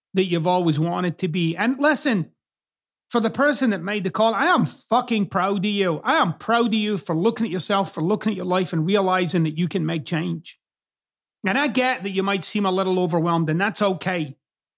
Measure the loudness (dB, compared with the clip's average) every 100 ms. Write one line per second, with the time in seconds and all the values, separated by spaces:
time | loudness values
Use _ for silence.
0 | _ -2 0 2 2 2 2 2 0 0
1 | -2 -2 -4 0 0 0 -2 2 0 2
2 | 0 0 -2 _ _ _ _ _ _ _
3 | _ -2 0 2 2 2 0 0 -2 -4
4 | -2 2 2 2 2 2 0 -4 0 0
5 | 2 -2 0 0 0 0 0 0 0 -2
6 | 0 2 0 -2 0 0 2 0 0 -2
7 | -2 0 0 0 -2 -4 0 0 0 -2
8 | -2 0 -2 -4 -2 0 0 -2 2 2
9 | 2 0 2 0 0 0 -2 -2 -2 -4
10 | -4 -4 -2 -6 -10 -20 _ _ _ _
11 | _ _ _ _ -2 0 0 2 0 0
12 | -2 -2 0 -2 -2 -2 0 2 2 2
13 | 2 2 2 2 2 2 0 0 0 0
14 | -2 -4 -6 -10 _ _ _